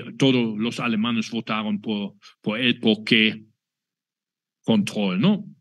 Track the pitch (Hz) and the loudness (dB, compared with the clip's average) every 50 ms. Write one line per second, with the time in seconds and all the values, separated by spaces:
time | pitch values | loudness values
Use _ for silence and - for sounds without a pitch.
0 | 117 113 - - 139 135 127 123 117 113 107 104 113 117 - - 127 117 113 104 | 0 -4 -2 0 2 4 4 2 0 -2 -2 -4 -4 -4 -4 -4 -4 -2 -2 -2
1 | 110 120 117 113 110 - 117 113 110 - 110 107 107 107 104 101 - 117 104 101 | -2 -2 -2 -2 -4 -4 -6 -6 -4 -4 -4 -4 -2 -4 -4 -4 -4 -4 -4 -4
2 | 101 101 - _ - - - _ - 110 107 120 127 120 120 120 - 113 107 107 | -6 -8 -10 _ -20 -20 -20 _ -6 -6 -4 0 0 0 0 2 2 2 2 2
3 | 110 - 120 110 110 110 107 110 - _ _ _ _ _ _ _ _ _ _ _ | 2 4 4 4 4 4 0 -4 -10 _ _ _ _ _ _ _ _ _ _ _
4 | _ _ _ _ _ _ _ _ _ _ _ _ _ - - - - - - - | _ _ _ _ _ _ _ _ _ _ _ _ _ 0 2 2 2 0 -2 -2
5 | 101 95 90 92 143 202 208 180 - - - _ | -2 0 0 2 4 4 2 2 -2 -8 -12 _